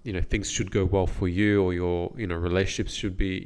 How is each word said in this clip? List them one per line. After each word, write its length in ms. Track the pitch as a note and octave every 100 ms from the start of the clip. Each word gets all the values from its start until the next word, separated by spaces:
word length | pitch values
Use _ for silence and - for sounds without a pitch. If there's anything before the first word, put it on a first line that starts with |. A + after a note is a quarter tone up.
you 100 | A#2+
know, 80 | F#2
things 300 | - G#2+ F#2+
should 200 | - G2+
go 140 | G#2
well 220 | F2+ G2 F#2
for 220 | - F#2
you, 340 | F2+ G#2 G2+
or 100 | F#2
your, 400 | F2 F2+ F2 F2+ -
you 100 | G2+
know, 100 | E2+
relationships 560 | F2 F2+ F#2 - G#2+
should 240 | - G#2 F#2
be 260 | G2 F#2+